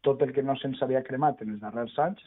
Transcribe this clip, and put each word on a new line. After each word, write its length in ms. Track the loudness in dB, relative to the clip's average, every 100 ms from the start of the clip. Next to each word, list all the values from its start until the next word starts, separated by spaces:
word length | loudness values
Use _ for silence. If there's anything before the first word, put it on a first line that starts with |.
tot 200 | 0 2
el 100 | 2
que 120 | 2
no 120 | 0 -2
se'ns 240 | -2 -2
havia 180 | 0 0
cremat 380 | 0 0 2 0
en 80 | -4 -8
els 40 |
darrers 380 | -8 -6 -4 0
anys 220 | 0 -2